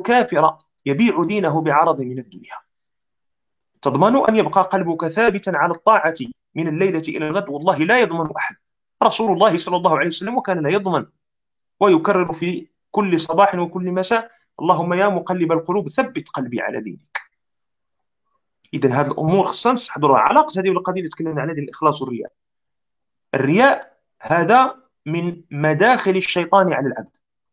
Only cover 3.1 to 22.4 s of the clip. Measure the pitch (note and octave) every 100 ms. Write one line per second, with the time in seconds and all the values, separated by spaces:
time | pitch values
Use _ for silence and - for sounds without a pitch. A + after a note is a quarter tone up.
3.1 | _ _ _ _ _ _ _ C3+ C#3 G3+
4.1 | C4+ - A3 - F#3+ F#3 G3 E3+ E3 E3
5.1 | F3+ A#3 G3 G3 D#3+ E3+ E3 - G#3+ D#3+
6.1 | D#3+ A#2+ - _ D3+ E3+ D#3 F#3+ E3 D#3
7.1 | - D3+ F#3 D3 C#3+ F3 D3 E3 B3 G3+
8.1 | E3 D#3 - - - _ _ _ - A3+
9.1 | - A3 F3 G#3+ E3+ F#3 F3+ F3+ D3+ E3
10.1 | D#3+ G3 B3 - E3 D3 G3 F#3+ D3+ -
11.1 | _ _ _ _ _ _ - G3 D#3+ F3+
12.1 | F#3+ F3 D#3+ E3+ F3 - _ _ G3+ G3+
13.1 | E3+ D#3+ E3 G3+ F#3 F3 F#3 F3+ F#3 F#3
14.1 | A3+ A3+ _ _ - E3 D#3+ E3+ F3 G3+
15.1 | F3+ - F3+ D#3+ E3 E3 G3+ D3 G3 B3
16.1 | D#3 - - B2 A#2+ G#2 A2+ G#2+ - _
17.1 | - - _ _ _ _ _ _ _ _
18.1 | _ _ _ _ _ _ D3 C3 B2 C#3+
19.1 | - D#3 F#3+ F#3 - A#3 C4 - - D3
20.1 | B2+ B2 C#4 D4+ F#3+ F#3+ F3+ F#3 F#3 D#3+
21.1 | - D#3+ D3+ C#3+ D#3+ C#3+ - D#3 D3 -
22.1 | A#2 - _